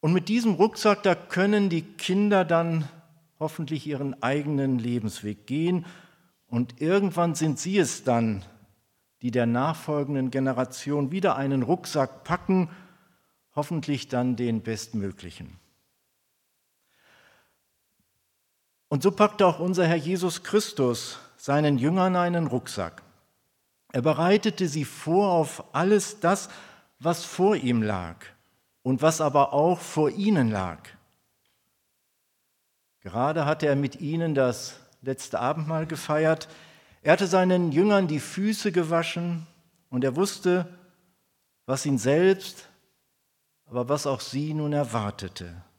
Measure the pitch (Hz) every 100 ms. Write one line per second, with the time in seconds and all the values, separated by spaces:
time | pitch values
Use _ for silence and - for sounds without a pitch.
0 | 156 180 180 226 226 175 214 - 214 202
1 | 196 180 - - 196 214 202 165 160 -
2 | - 185 208 202 175 170 170 165 143 -
3 | - _ _ _ 156 151 156 156 147 139
4 | 139 123 117 143 147 147 135 127 117 120
5 | 107 - 104 104 - 135 165 180 170 -
6 | - _ _ _ _ 117 123 - 156 196
7 | 196 170 170 156 156 143 175 202 151 -
8 | - 117 117 101 92 - _ _ _ _
9 | _ _ 120 120 117 120 139 160 - 151
10 | 139 143 131 135 131 123 127 - - 147
11 | 139 180 190 131 139 139 117 175 - 156
12 | 131 - - 175 - 190 170 - - _
13 | _ _ _ _ _ - 147 170 151 139
14 | - 123 123 120 120 113 107 110 - 110
15 | 98 92 90 - 82 87 _ _ _ _
16 | _ _ _ _ _ _ _ _ _ _
17 | _ _ _ _ _ _ _ _ _ _
18 | _ _ _ _ _ _ _ _ _ 147
19 | 185 196 208 208 190 165 175 185 170 170
20 | 147 185 180 165 - 208 208 - 127 117
21 | - - - _ - 143 151 139 135 185
22 | 185 180 175 175 156 123 - - 87 -
23 | - _ _ _ _ _ _ _ _ 135
24 | 127 156 165 196 214 - 180 147 143 -
25 | - 175 202 175 151 - - 139 180 208
26 | 196 - 165 196 - - - - _ _
27 | 147 165 - - 185 208 127 120 107 98
28 | 87 82 - - _ _ _ _ - 131
29 | 156 160 156 139 139 143 160 175 - -
30 | 151 - 202 196 120 104 92 80 - -
31 | _ _ _ _ _ _ _ _ _ _
32 | _ _ _ _ _ _ _ _ _ _
33 | 98 98 135 156 147 156 156 139 139 -
34 | 147 165 170 143 131 123 - - _ _
35 | 135 135 - - 123 156 151 160 160 160
36 | - 151 160 160 - - - - _ _
37 | - 180 196 185 185 185 175 143 202 202
38 | 185 156 - - 202 214 208 175 165 165
39 | 165 - 175 170 160 _ _ _ _ 127
40 | 131 131 196 - 185 180 175 - _ _
41 | _ _ _ _ _ _ - 131 151 135
42 | 113 147 185 190 - - - _ _ _
43 | _ _ _ _ _ _ _ 120 123 143
44 | 143 135 - 135 151 156 147 147 131 113
45 | 104 101 92 - 90 87 90